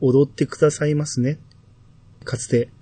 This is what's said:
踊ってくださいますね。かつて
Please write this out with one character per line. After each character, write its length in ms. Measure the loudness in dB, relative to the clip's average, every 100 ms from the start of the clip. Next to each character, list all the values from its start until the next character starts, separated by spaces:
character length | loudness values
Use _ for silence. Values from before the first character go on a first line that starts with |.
踊 260 | 2 4 2
っ 40 |
て 160 | 0 -6
く 100 | 0
だ 140 | 0
さ 160 | 0 -2
い 80 | -2
ま 100 | -4
す 160 | -2
ね。 180 | -2 -4 -12 -20 _ -20 _ -20 -20 -18
か 140 | -10 -10
つ 100 | -2
て 220 | -2 -2 -8